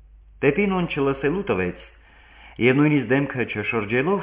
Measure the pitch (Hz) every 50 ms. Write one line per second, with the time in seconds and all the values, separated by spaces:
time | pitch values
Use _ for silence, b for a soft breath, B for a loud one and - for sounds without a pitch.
0 | - - - - - - - - 131 143 143 196 208 196 190 180 175 - - 151
1 | 139 139 135 135 - 143 165 196 196 - 107 92 92 90 90 - - - - B
2 | B B B B B B B B B B B - 110 123 127 143 147 151 151 143
3 | 120 107 127 139 143 131 - 127 113 - - 107 101 - - 113 104 101 113 123
4 | 139 175 202 190